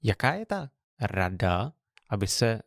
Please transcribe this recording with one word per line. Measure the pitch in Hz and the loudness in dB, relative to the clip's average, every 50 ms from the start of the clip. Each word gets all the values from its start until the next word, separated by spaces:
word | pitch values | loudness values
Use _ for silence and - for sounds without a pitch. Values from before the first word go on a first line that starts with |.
| - | -2
jaká | 110 101 - - 127 156 | -2 0 2 0 0 0
je | 196 220 | -2 -4
ta | - 202 196 151 139 - _ _ _ _ - | -6 -6 -6 -6 -8 -14 _ _ _ _ -4
rada, | 120 104 92 95 92 90 92 90 - 92 87 90 107 147 - _ _ _ _ _ _ _ 113 | -4 -2 0 0 0 0 0 0 2 2 2 2 0 -2 -6 _ _ _ _ _ _ _ -2
aby | 101 98 | -2 0
se | 95 - - 123 113 113 107 - | -2 0 2 2 2 2 0 -4